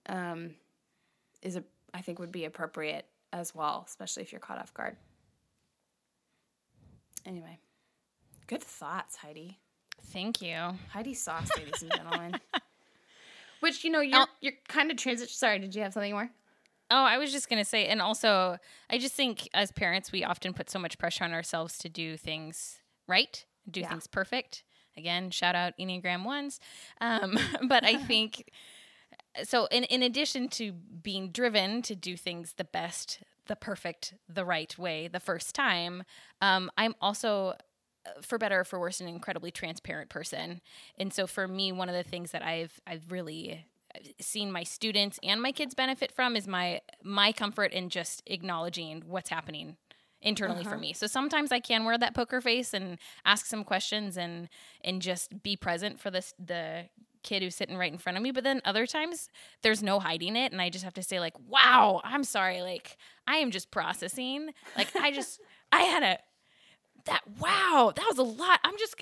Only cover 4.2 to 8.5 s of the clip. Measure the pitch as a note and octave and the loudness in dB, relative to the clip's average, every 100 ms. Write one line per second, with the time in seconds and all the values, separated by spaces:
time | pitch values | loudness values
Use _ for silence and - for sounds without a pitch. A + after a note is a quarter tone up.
4.2 | - - - A#1+ - - - - _ _ | -10 -14 -12 -10 -10 -8 -8 -8 _ _
5.2 | _ _ _ _ _ _ _ _ _ _ | _ _ _ _ _ _ _ _ _ _
6.2 | _ _ _ _ _ _ - - _ - | _ _ _ _ _ _ -20 -20 _ -18
7.2 | F#3 F3 E3 E3+ _ _ _ _ _ _ | -14 -14 -14 -20 _ _ _ _ _ _
8.2 | _ - - | _ -20 -10